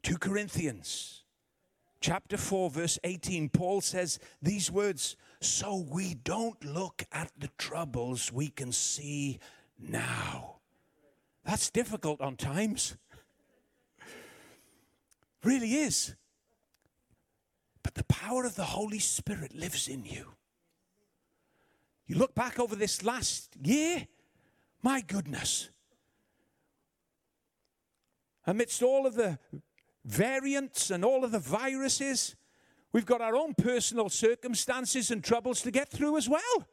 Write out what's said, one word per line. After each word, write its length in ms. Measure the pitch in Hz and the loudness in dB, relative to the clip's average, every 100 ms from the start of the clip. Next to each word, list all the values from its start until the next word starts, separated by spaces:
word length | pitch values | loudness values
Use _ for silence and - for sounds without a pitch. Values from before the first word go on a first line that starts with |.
Two 160 | - 175 | 0 0
Corinthians 1040 | 196 202 208 - 156 101 - - - - _ _ _ _ _ _ _ _ | 0 -2 -2 -2 -2 -4 -8 -8 -8 -14 _ _ _ _ _ _ _ _
chapter 380 | - 185 _ 202 | 0 0 _ -4
four, 320 | - 190 180 | 0 2 2
verse 280 | 139 170 - | 0 0 0
eighteen, 440 | 175 180 - 180 151 | -2 -4 -2 0 4
Paul 300 | - 180 196 | 4 4 2
says 360 | - 185 175 - - - | 2 0 0 -2 -8 -2
these 300 | 147 202 165 | 0 0 0
words, 460 | 180 202 160 - - - - | 2 0 0 -6 -6 -20 -4
"So 360 | - - 202 196 | 0 0 0 -4
we 380 | 151 160 190 | -2 -4 -4
don't 480 | 139 151 196 226 - | -4 -2 0 0 -4
look 400 | 147 156 190 - - | -6 -4 -4 -8 -8
at 180 | 151 165 - | -8 -8 -8
the 120 | 143 - | -12 -8
troubles 720 | - 139 143 123 123 123 - | -6 -4 -4 -2 -2 -2 -2
we 160 | 120 147 | -2 -4
can 240 | - 127 | -4 -4
see 680 | 117 - - 147 147 143 127 - - _ - | -2 0 -2 -4 -2 -2 -4 -12 -20 _ -16
now." 840 | - 117 120 117 - - - - _ _ _ _ _ _ _ _ | -6 -4 -2 -4 -4 -8 -12 -18 _ _ _ _ _ _ _ _
That's 260 | - 214 - | -4 0 0
difficult 500 | 226 240 214 160 151 | 0 -2 -2 -2 -2
on 160 | 135 127 | -4 -4
times. 600 | 139 156 214 247 - - _ - _ _ _ _ _ _ _ _ - - - - - - _ _ _ _ _ _ _ _ | -2 0 0 0 -4 -6 _ -20 _ _ _ _ _ _ _ _ -20 -18 -20 -20 -20 -20 _ _ _ _ _ _ _ _
Really 320 | - 262 226 | 2 2 4
is. 400 | 269 285 151 - - _ _ _ _ _ _ _ _ _ _ _ _ _ _ _ _ | 2 4 2 -2 -8 _ _ _ _ _ _ _ _ _ _ _ _ _ _ _ _
But 120 | - | -8
the 100 | - | -6
power 400 | - - 208 247 | -2 -2 0 0
of 120 | 247 190 | 0 -2
the 80 | |
Holy 340 | 160 - 214 208 | -4 -2 -4 -2
Spirit 560 | - - - 190 139 | -2 -2 -4 -6 -6
lives 340 | - 175 - - | -6 -6 -4 -4
in 160 | 131 | -6
you. 300 | 98 - - - _ _ _ _ _ _ _ _ _ _ _ _ _ _ _ _ - | -8 -12 -14 -20 _ _ _ _ _ _ _ _ _ _ _ _ _ _ _ _ -4
You 100 | 165 | 2
look 180 | 262 | 2
back 240 | - 240 240 | 2 -2 0
over 180 | 240 202 | 0 2
this 260 | 208 - | 0 0
last 540 | 196 247 - - - - | 0 0 -2 -2 -8 -4
year, 440 | 139 277 320 349 - _ _ _ _ _ _ _ | 4 4 4 0 -4 _ _ _ _ _ _ _
my 180 | 240 269 | 0 0
goodness. 720 | 190 196 151 120 - - - _ _ _ _ _ _ _ _ _ _ _ _ _ _ _ _ _ _ _ _ _ _ _ _ _ _ _ - | -2 -4 -4 -4 -2 -2 -4 _ _ _ _ _ _ _ _ _ _ _ _ _ _ _ _ _ _ _ _ _ _ _ _ _ _ _ -2
Amidst 360 | 208 233 - | 0 0 2
all 240 | 247 269 269 | 4 6 4
of 80 | |
the 240 | 226 208 143 _ 143 _ _ _ _ | 2 0 0 _ -16 _ _ _ _
variants 840 | 120 104 226 269 269 277 269 - - | -4 2 2 2 0 0 0 -2 0
and 140 | 180 | 4
all 200 | 214 262 | 4 4
of 80 | 254 | 2
the 60 | 220 | 0
viruses, 1000 | 135 202 262 269 269 - 269 254 - - _ _ _ _ _ | 0 0 0 0 0 2 0 0 -2 -6 _ _ _ _ _
we've 140 | 226 233 | 0 4
got 160 | 240 | 2
our 120 | 226 | 4
own 200 | 240 311 | 2 2
personal 560 | 233 233 247 - 233 202 | 2 2 2 2 0 0
circumstances 1000 | - 226 240 247 226 - 254 254 262 220 | 4 2 2 -2 -2 0 -2 0 0 0
and 140 | 226 | -2
troubles 380 | - 233 240 247 | 2 2 2 -2
to 80 | 208 | 0
get 180 | 247 285 | 0 0
through 300 | - 294 302 | 0 2 2
as 100 | 226 | 4
well. 400 | 302 494 480 185 | 2 4 2 0